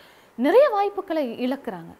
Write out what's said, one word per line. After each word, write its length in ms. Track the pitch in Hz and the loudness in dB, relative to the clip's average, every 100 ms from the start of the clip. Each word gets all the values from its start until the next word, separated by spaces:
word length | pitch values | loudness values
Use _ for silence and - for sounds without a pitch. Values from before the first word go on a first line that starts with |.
| - - _ - | -20 -20 _ -4
நிறைய 340 | 269 440 571 | 2 4 4
வாய்ப்புகளை 540 | 403 403 403 381 320 254 - | 2 -2 -4 -6 -4 -4 -4
இழக்கிறாங்க. 540 | 254 269 233 180 165 | -6 -6 -10 -12 -14